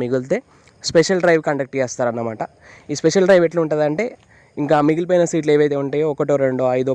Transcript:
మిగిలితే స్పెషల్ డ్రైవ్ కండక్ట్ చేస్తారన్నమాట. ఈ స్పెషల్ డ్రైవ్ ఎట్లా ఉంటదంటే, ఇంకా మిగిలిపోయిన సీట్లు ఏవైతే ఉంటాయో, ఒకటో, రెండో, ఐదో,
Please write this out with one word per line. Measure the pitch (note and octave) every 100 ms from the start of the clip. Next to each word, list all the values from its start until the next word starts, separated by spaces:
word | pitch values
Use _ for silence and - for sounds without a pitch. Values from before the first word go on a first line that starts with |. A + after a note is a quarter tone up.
| B2
మిగిలితే | C3 C3 G#3+ - _ _ _ -
స్పెషల్ | E3+ D#3+ F#3 F3
డ్రైవ్ | D#3+ D#3
కండక్ట్ | C#3 C3+ C3+
చేస్తారన్నమాట. | B2 - A#2+ A#2+ A#2 A2 E3 _ - - -
ఈ | C#3+
స్పెషల్ | D#3+ G3 F#3
డ్రైవ్ | F#3 E3
ఎట్లా | E3+ D#3
ఉంటదంటే, | D3+ D3+ D#3+ A#3+ - _ _ _ -
ఇంకా | D3 D3+ D3
మిగిలిపోయిన | D#3+ F3 F3+ E3
సీట్లు | E3 D3+ D3
ఏవైతే | D3+ C#3+
ఉంటాయో, | C#3 C#3+ D#3
ఒకటో, | C#3 D3 C#3+
రెండో, | C3+ B2+ B2+ B2+
ఐదో, | C3